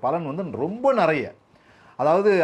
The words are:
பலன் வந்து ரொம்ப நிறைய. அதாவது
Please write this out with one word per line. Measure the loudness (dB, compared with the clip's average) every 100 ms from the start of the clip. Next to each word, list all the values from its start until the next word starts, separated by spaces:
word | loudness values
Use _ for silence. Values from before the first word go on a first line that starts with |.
பலன் | -4 -4 -4
வந்து | -8 -8 -6
ரொம்ப | -6 -2 0
நிறைய. | 2 2 0 -4 -12 _ _ _ _ -16 -2
அதாவது | 2 2 4 4